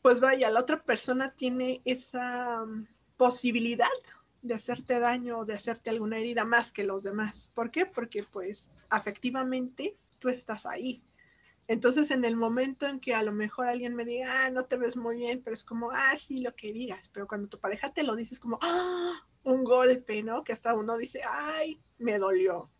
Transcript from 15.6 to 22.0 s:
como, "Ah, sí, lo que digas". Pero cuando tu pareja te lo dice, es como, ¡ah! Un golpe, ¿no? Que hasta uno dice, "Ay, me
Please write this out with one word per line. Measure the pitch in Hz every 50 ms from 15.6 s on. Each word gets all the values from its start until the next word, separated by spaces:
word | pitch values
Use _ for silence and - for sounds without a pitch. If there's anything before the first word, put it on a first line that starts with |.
| -
como, | - 226 233 233 233 254
"Ah, | 269 269 269 285
sí, | 294 - - 277 262
lo | 247 233 -
que | - - 208 214
digas". | 226 254 247 185 - - -
Pero | - 202 202
cuando | 196 214 202 202 202
tu | - -
pareja | - 190 208 214 - 294 -
te | - 302
lo | 254 220
dice, | 226 226 - 254
es | -
como, | - 233 226 - -
¡ah! | 339 339 359 359 359 359 349 349 359 349 - - _ _ _ _
Un | 262 254 262 262
golpe, | 233 254 254 254 254 254 254 - - 214 214 214
¿no? | 220 226 269 -
Que | - 226
hasta | - - 233 233
uno | 220 214 220 233
dice, | 233 233 - - 262 -
"Ay, | - - 294 294 302 320 311 311 320 302 - _ _ _
me | _